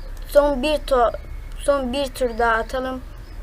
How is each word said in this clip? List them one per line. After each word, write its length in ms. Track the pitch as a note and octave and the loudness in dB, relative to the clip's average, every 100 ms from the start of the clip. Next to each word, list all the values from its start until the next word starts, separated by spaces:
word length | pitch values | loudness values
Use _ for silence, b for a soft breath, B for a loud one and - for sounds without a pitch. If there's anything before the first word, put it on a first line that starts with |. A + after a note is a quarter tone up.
| - - - | -10 -10 2
son 360 | C#4+ C#4+ C4+ | 6 6 4
bir 140 | D4 D4 | 0 0
to 340 | - B3+ A3+ - - - - - | 2 2 4 0 -8 -12 -10 -6
son 360 | - C#4 B3+ | 0 2 2
bir 200 | C4+ C#4 | -2 -2
tur 240 | - B3+ A3 | -2 -2 2
daha 140 | A#3 | 2
atalım. 480 | A3+ A3 C4 C4 C4 - - - - | 2 0 -4 -4 -6 -10 -14 -14 -12